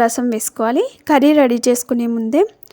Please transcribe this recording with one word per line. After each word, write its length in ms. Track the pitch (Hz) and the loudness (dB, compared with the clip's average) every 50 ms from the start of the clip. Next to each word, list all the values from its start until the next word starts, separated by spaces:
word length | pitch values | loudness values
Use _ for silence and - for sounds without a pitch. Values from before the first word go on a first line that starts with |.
రసం 260 | 233 233 - - 247 247 226 | 0 0 -2 -2 -4 -4 -4
వేసుకోవాలి. 500 | 220 - - _ - 226 226 240 320 480 539 - _ - - | -4 -6 -8 _ -4 -4 -2 -2 -2 -4 -4 -6 _ -4 0
కర్రీ 200 | 302 277 269 294 302 302 277 | 2 4 4 4 4 4 4
రెడీ 180 | 247 240 233 226 247 | 2 2 0 0 0
చేసుకునే 400 | 240 240 - - 254 233 233 233 233 | -2 -2 -2 -4 -4 -4 -2 -4 -4
ముందే 260 | 233 226 226 240 302 403 440 _ _ _ _ | -4 -4 -2 0 0 0 0 _ _ _ _